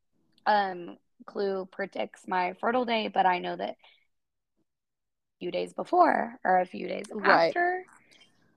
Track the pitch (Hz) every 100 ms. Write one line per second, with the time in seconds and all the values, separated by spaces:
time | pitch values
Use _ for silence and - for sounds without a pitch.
0 | _ _ _ _ - 208 196 180 170 196
1 | _ _ - - 196 190 185 - 196 -
2 | 202 - - 185 180 190 220 240 233 226
3 | 214 196 185 180 180 175 196 - - _
4 | _ _ _ _ _ _ _ _ _ _
5 | _ _ _ _ 180 175 180 - 185 349
6 | 320 - 233 240 - 185 185 208 - 190
7 | 202 220 196 180 165 349 349 370 370 -
8 | _ _ _ _ _